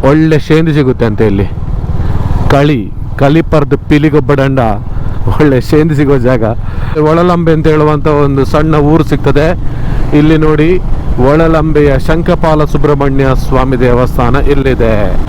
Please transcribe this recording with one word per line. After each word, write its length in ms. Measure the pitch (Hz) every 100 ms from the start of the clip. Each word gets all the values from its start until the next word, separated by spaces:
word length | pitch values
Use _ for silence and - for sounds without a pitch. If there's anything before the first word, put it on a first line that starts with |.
| 131
ಒಳ್ಳೆ 300 | 156 160 156
ಶೇಂದಿ 360 | - 156 165
ಸಿಗುತ್ತೆ 300 | 147 131 123
ಅಂತ 160 | 117 107
ಇಲ್ಲಿ. 240 | 110 98 98 - - - - - - - - - -
ಕಳಿ, 420 | 139 147 135 95 - - -
ಕಲಿಪರ್ದು 600 | 139 160 - 156 139 139
ಪಿಲಿಗೊಬ್ಬ 560 | - 151 151 147 127
ದಂಡ, 240 | 143 135 135 113 98 - - - - 107 -
ಒಳ್ಳೆ 200 | 151 131
ಶೇಂದಿ 360 | - 156 160 147
ಸಿಗೋ 220 | 143 139
ಜಾಗ. 260 | 120 127 110 113 - - - 156
ಒಳಲಂಬೆ 540 | 151 165 175 180 165
ಅಂತ 140 | 156 160
ಹೇಳುವಂಥ 400 | 151 151 151 156
ಒಂದು 380 | 147 143 135
ಸಣ್ಣ 300 | 160 156 156
ಊರು 300 | 151 147 160
ಸಿಗ್ತದೆ. 540 | 151 147 143 139 160 180 - - - - - 147
ಇಲ್ಲಿ 200 | 156 156
ನೋಡಿ, 420 | 156 151 156 185 - - - -
ಒಳಲಂಬೆಯ 800 | 127 151 165 160 156 147 147 135
ಶಂಖಪಾಲ 680 | 151 160 170 170 165 156
ಸುಬ್ರಹ್ಮಣ್ಯ 600 | 151 - 147 147 143 135 135
ಸ್ವಾಮಿ 460 | 127 - 131 131 131
ದೇವಸ್ಥಾನ 560 | 123 120 123 - 120 135
ಇಲ್ಲಿದೆ. 800 | 139 139 135 127 117 107 - 85